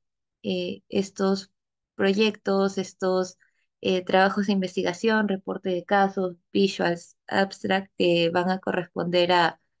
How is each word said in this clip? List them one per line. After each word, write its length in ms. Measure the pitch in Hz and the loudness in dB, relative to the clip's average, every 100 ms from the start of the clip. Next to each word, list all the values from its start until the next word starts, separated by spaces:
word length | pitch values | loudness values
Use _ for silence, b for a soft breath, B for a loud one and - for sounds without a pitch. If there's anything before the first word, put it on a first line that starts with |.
| _ _ _ _ | _ _ _ _
eh, 400 | 208 185 180 196 - | -6 -4 -4 -8 -6
estos 600 | 202 196 - 196 196 - _ _ _ _ - | -4 -4 -2 -2 -2 -4 _ _ _ _ -2
proyectos, 840 | 196 196 220 214 - 196 196 196 | 0 2 0 0 -2 0 0 -2
estos, 580 | 190 - 185 185 185 - _ _ _ _ | -8 -4 -2 0 -2 -8 _ _ _ _
eh, 220 | 196 185 | -2 -2
trabajos 440 | 180 190 196 202 202 | 0 2 4 2 0
de 60 | |
investigación, 720 | 196 185 190 180 170 226 220 208 | 0 -2 -2 -4 -2 0 0 0
reporte 420 | 190 - 190 190 | -2 -6 -8 -4
de 160 | 180 - | -4 0
casos, 500 | 202 196 196 185 175 _ | 2 2 0 -6 -6 _
visuals, 640 | 202 196 - 185 202 - _ - | 0 0 0 -2 -2 -8 _ -6
abstract, 640 | - 196 - 202 190 196 - | -2 -2 -4 -2 -2 -4 -2
que 340 | 180 170 165 | 2 2 2
van 180 | 180 180 | 0 0
a 100 | 185 | -2
corresponder 720 | - 180 170 180 175 180 175 | -2 -4 -6 -6 -2 0 4
a 280 | 175 165 - _ _ | 4 2 -2 _ _